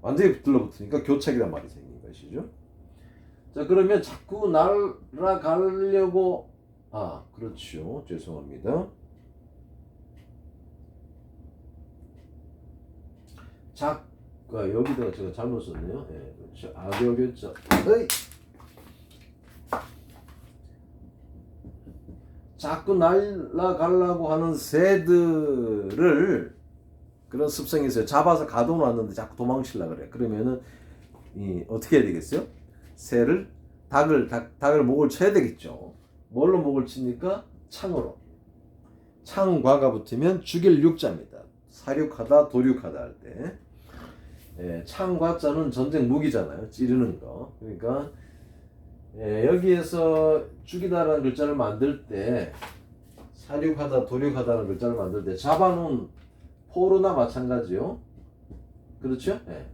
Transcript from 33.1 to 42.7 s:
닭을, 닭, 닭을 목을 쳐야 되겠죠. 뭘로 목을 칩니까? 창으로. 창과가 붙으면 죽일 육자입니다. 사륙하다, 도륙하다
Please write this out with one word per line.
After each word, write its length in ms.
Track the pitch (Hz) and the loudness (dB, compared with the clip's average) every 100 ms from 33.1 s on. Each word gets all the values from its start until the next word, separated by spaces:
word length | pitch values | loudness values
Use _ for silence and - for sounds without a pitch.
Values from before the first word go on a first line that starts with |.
| 120 120 185 - - - - - | 2 4 2 -2 -18 -20 -20 -2
닭을, 400 | 139 151 151 113 | 2 4 4 2
닭, 320 | 117 117 - | -4 -8 -2
닭을 240 | 143 151 | 2 4
목을 260 | 123 139 143 | 4 2 0
쳐야 220 | - 190 | 2 4
되겠죠. 600 | 202 120 - 78 - - - _ _ _ | 4 0 -6 -16 -16 -18 -20 _ _ _
뭘로 320 | 113 165 185 | 0 2 4
목을 240 | 147 135 120 | 2 -2 -2
칩니까? 600 | 131 127 120 180 202 - - - | -6 -6 -4 -4 -6 -8 -20 -20
창으로. 480 | - 190 170 - - - - _ - - - - - _ _ | -12 -6 -6 -6 -12 -20 -20 _ -20 -20 -20 -20 -20 _ _
창과가 680 | - - 190 165 127 143 135 | -10 0 2 4 4 6 4
붙으면 500 | 110 - 120 160 185 | 0 -6 0 0 0
죽일 400 | - 214 185 151 | -4 2 6 8
육자입니다. 580 | 160 160 131 85 - - - _ _ | 6 2 -4 -6 -14 -20 -20 _ _
사륙하다, 800 | - - 143 151 - 113 143 143 | -16 -6 -4 -4 -6 4 6 6
도륙하다 500 | 123 127 | 4 4